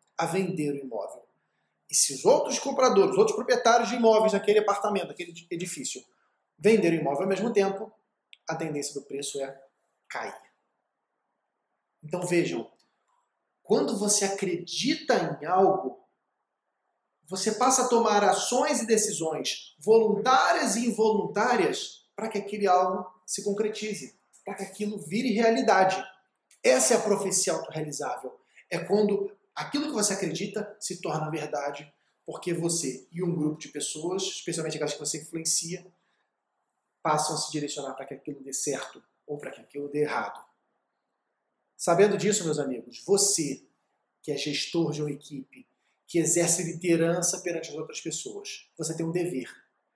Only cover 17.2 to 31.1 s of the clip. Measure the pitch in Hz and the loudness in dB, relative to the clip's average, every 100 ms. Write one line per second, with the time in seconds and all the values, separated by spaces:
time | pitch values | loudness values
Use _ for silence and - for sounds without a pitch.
17.2 | - 190 220 214 254 254 - 233 214 208 | -12 -4 -2 2 2 4 4 4 4 4
18.2 | 202 - - 247 302 240 226 208 202 156 | 4 4 2 0 2 0 2 2 2 -2
19.2 | 160 147 131 - - _ 208 226 208 185 | -4 -2 -4 -6 -12 _ 6 6 6 2
20.2 | 254 269 - 339 254 208 240 208 220 202 | 4 4 6 4 2 0 0 2 2 2
21.2 | 170 202 240 247 156 - - - _ - | 0 0 2 2 2 0 -8 -14 _ -10
22.2 | 233 202 - 208 196 180 185 196 - _ | -6 -6 -6 -2 4 4 4 0 -6 _
23.2 | - - 202 202 214 214 214 175 131 _ | -10 -6 -2 -2 -2 -2 -6 -8 -10 _
24.2 | _ - - 196 190 - 208 208 165 208 | _ -16 -12 -10 -10 -6 -6 -6 -6 -2
25.2 | 262 208 226 247 214 190 190 - - - | 0 2 4 4 4 4 4 2 -6 -16
26.2 | _ _ _ _ - 254 - 226 214 196 | _ _ _ _ 4 4 6 2 2 0
27.2 | 190 180 - 160 - 160 151 143 131 - | 0 -2 0 -2 -4 -8 -8 -6 -6 -6
28.2 | 131 - _ - - 170 165 208 202 196 | -10 -16 _ -20 -8 -6 0 2 4 2
29.2 | - - _ - - 285 302 233 202 190 | -2 -10 _ -12 -6 -4 -4 -2 -2 -2
30.2 | 165 - 202 214 - - - 170 165 | -4 -4 -6 -6 -10 -10 -10 -8 -6